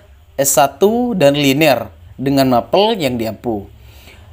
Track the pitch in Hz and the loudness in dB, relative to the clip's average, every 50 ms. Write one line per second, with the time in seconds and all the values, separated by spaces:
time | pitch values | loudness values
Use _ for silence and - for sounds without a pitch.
0 | - - - - - - - - 139 139 - 156 143 139 - - 196 208 226 240 | -16 -20 -20 -20 -20 -14 -6 -4 -4 0 2 2 2 0 0 0 0 0 2 0
1 | 247 240 233 185 143 139 143 147 143 139 131 143 160 151 127 113 107 - - - | -2 -2 0 2 2 2 2 2 0 0 2 2 2 2 2 0 -4 -10 -16 -20
2 | - - - - 127 139 139 139 135 131 123 120 113 - - 180 208 220 233 196 | -20 -20 -14 -8 -4 -2 0 0 2 2 2 0 0 0 0 0 0 0 -2 -2
3 | 147 127 123 117 110 110 104 - - 120 113 101 95 - - - - - - - | -4 -4 -4 -4 -6 -6 -8 -8 -8 -6 -6 -6 -8 -14 -20 -20 -20 -20 -20 -20
4 | - - - - - - | -20 -20 -20 -20 -20 -20